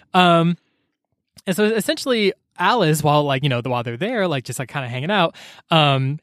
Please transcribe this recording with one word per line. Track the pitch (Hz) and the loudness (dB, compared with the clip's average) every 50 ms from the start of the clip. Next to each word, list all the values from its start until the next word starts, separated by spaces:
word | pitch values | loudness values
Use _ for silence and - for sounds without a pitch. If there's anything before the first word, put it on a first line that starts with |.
| _ _ - | _ _ 2
Um, | 185 180 175 170 165 165 170 175 - _ _ _ _ _ _ _ _ _ _ _ _ _ _ _ - _ | 4 4 6 6 4 4 2 -2 -4 _ _ _ _ _ _ _ _ _ _ _ _ _ _ _ -10 _
and | 196 180 | -6 -2
so | 202 214 | -2 0
essentially | 214 226 220 180 - 220 - - 277 247 226 208 185 - - _ _ _ - | 0 0 -2 -2 -4 -4 -4 -2 -2 0 0 0 0 -2 -4 _ _ _ -2
Alice, | 175 190 233 240 185 156 156 156 | 0 0 2 2 2 2 0 2
while, | 147 151 147 151 147 | 2 2 2 2 2
like, | 143 135 131 | 0 -2 -2
you | 139 143 | -2 -2
know, | 127 120 120 | -2 -2 -2
while | 131 123 120 | -2 -4 -4
they're | 117 120 117 | -4 -6 -8
there, | 120 170 220 254 226 190 180 | -6 -6 -6 -4 -2 -2 -2
like, | 151 135 - | -2 -4 -6
just, | - 123 - | -8 -10 -10
like, | 135 - | -10 -8
kinda | - 147 131 120 | -8 -8 -8 -8
hanging | 120 127 135 175 | -8 -8 -4 -2
out, | 214 202 170 160 - - - - - - _ _ | 0 0 0 0 -2 -8 -20 -20 -20 -20 _ _
um, | 170 160 151 143 135 135 131 131 147 151 | 2 4 4 4 2 2 0 -2 -4 -6